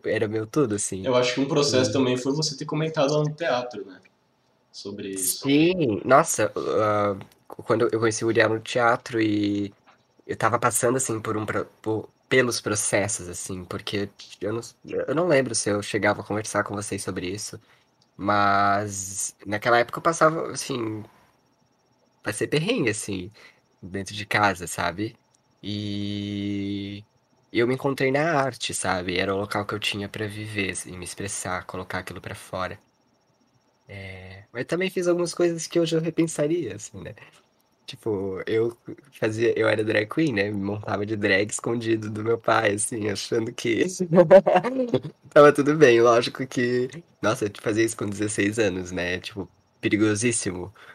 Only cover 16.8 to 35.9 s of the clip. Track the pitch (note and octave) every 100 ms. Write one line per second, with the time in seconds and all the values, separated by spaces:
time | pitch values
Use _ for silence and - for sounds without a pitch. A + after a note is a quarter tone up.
16.8 | G2+ G2+ - F2+ F2+ G#2 - A2 _ _
17.8 | _ _ _ - G2+ G#2 G2+ G2 G2+ G2+
18.8 | G#2 G2 F#2+ F#2+ - - G2 G#2 B2 A#2+
19.8 | A#2+ D#3 E3 D#3+ D#3 D#3+ - C3 - B2+
20.8 | A2 G#2+ G#2 _ _ _ _ _ _ _
21.8 | _ _ _ _ B2+ - A#2+ D3 F#3+ B3+
22.8 | A#2 G#2+ - F#2+ F#2 - - _ _ _
23.8 | F2+ G2 F#2+ G#2 G#2 A2 G2+ F2 E2+ -
24.8 | F2 F2 A2+ - _ _ _ _ G2 G#2
25.8 | G#2 G2+ G2+ G2+ G2+ G2+ G2+ G2+ G2 G2+
26.8 | G2 G2+ - _ _ _ _ A2 A#2+ C3
27.8 | C#3+ C3+ C3+ C#3 E3 D3 C3+ A#2 - -
28.8 | F#2+ F#2 F#2 F2 F#2+ G2 G#2 G#2 G#2 G#2+
29.8 | - G#2 G2+ G#2 G#2+ G#2+ G#2+ G#2 F#2 F#2
30.8 | - F2+ E2+ - G2+ - F#2+ F2+ - F#2
31.8 | F#2 F#2 - F2+ - - - F#2+ F2+ -
32.8 | _ _ _ _ _ _ _ _ _ _
33.8 | - G2 F#2+ F#2 F#2 G2 - A#2+ C3 E3+
34.8 | F#3 F#3 F3 F3 E3+ - F3 E3 - E3+
35.8 | E3